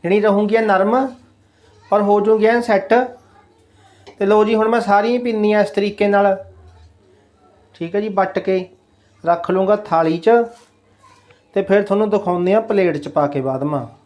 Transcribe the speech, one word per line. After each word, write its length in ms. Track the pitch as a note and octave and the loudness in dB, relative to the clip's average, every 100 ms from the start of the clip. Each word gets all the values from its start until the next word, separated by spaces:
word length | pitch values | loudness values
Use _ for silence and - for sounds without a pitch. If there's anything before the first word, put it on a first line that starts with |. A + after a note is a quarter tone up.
ਯਾਨੀ 160 | E3+ G#3 | 0 0
ਰਹੂੰਗੀਆਂ 400 | G#3 G3+ G#3 A3+ | 2 0 0 0
ਨਰਮ 340 | A3 F#3+ G3+ B3 C4+ - _ _ _ _ _ _ _ | 2 2 2 0 -2 -8 _ _ _ _ _ _ _
ਔਰ 100 | G#3 | 0
ਹੋ 180 | G3+ G#3 | 2 2
ਜਾਊਗੀਆਂ 320 | G3+ A3 G#3+ | 2 2 2
ਐਨ 80 | A#3+ | 0
ਸੈੱਟ। 320 | A#3 G3+ - A#3 B3+ - _ _ _ _ _ _ _ _ - _ | 0 -2 2 0 0 -10 _ _ _ _ _ _ _ _ -20 _
ਤੇ 60 | G3 | 2
ਲਓ 180 | G#3+ | 2
ਜੀ, 120 | G#3+ A3 | 2 0
ਹੁਣ 120 | A3 | 0
ਮੈਂ 100 | A#3 | 0
ਸਾਰੀਆਂ 380 | G3 G3+ A3 B3 | 2 0 2 -2
ਪਿੰਨੀਆਂ 420 | B3 A3 G#3 G#3 | -2 -2 0 2
ਇਸ 80 | G3+ | 0
ਤਰੀਕੇ 380 | G3+ G3+ G3+ G3+ | -2 -4 -2 0
ਨਾਲ, 280 | G3+ G3+ F#3+ - - - _ - _ _ _ _ _ _ _ _ | 2 2 -2 -8 -20 -20 _ -20 _ _ _ _ _ _ _ _
ਠੀਕ 220 | - E3+ G3+ | -12 -6 -4
ਹੈ 60 | |
ਜੀ, 80 | G#3+ | -4
ਵੱਟ 300 | G3 F#3+ F#3+ | -2 -2 -2
ਕੇ 280 | F#3+ F#3 F#3 _ _ _ _ _ | -2 -4 -4 _ _ _ _ _
ਰੱਖ 280 | E3 E3+ - | -2 -2 0
ਲੂੰਗਾ 240 | F#3 F#3+ G#3 | -2 0 0
ਥਾਲੀ 420 | - E3 D#3+ E3 | 0 0 0 0
'ਚ 120 | G#3+ A#3 A#3 - _ _ _ _ _ _ _ _ _ G3 | 2 2 0 -10 _ _ _ _ _ _ _ _ _ -6
ਤੇ 60 | |
ਫਿਰ 220 | G3 G3 | 0 0
ਤੁਹਾਨੂੰ 260 | G3+ G3 G#3+ | 2 -2 0
ਦਿਖਾਉਂਦੇ 440 | G3+ G3 F3 F3+ | -2 -2 -2 0
ਹਾਂ 80 | G#3 | 0
ਪਲੇਟ 360 | A3 G3+ F3+ D3 | 0 0 0 -2
'ਚ 100 | D3 | -4
ਪਾ 200 | D3+ C#3+ | -2 -2
ਕੇ 140 | D3 | -2
ਬਾਅਦ 220 | C3+ C3 | -4 -4
ਮਾ। 240 | C#3+ C#3+ A2+ - | -4 -6 -8 -18